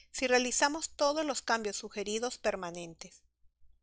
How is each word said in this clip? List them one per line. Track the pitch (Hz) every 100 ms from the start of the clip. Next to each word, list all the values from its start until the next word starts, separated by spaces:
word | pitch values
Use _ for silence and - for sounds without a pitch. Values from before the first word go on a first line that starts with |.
| -
si | - 254
realizamos | 247 247 - 294 311 - -
todos | 285 302
los | 311 247
cambios | - 233 208 196
sugeridos | 214 - 202 214 233 -
permanentes. | 214 196 180 170 170 165 180 - _ _ - _ - _